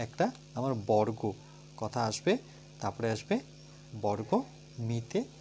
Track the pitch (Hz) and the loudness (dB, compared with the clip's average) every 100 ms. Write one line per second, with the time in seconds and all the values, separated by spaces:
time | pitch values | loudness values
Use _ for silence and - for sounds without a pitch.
0 | 117 - 208 - - - 131 123 101 107 | -4 0 0 0 -10 -4 -2 0 4 4
1 | 107 110 110 92 - - - - 107 127 | 4 2 -2 -4 -10 -20 -18 -8 -4 0
2 | 117 - - 233 - - - - 104 - | 0 0 2 2 0 -18 -20 -6 -4 0
3 | 113 110 - 220 - - - - - 110 | 0 0 0 0 -2 -16 -20 -20 -14 -2
4 | 104 101 107 220 269 - - - 113 117 | 0 0 2 2 0 -10 -16 -6 -2 0
5 | 117 190 254 - | 0 -2 -2 -8